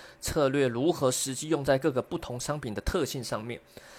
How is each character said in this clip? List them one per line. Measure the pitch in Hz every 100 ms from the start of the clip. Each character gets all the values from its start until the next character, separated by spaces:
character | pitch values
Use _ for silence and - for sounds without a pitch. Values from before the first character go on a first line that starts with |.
| - -
策 | - 165 135
略 | 143 135
如 | 117 151
何 | 170 131
实 | 127 -
际 | 131 156
用 | 156
在 | 139 135
各 | 156
个 | 131
不 | - 170
同 | - 123
商 | - 147
品 | 127
的 | 101
特 | - - 123
性 | 139
上 | 113 110
面。 | 113 120 - - -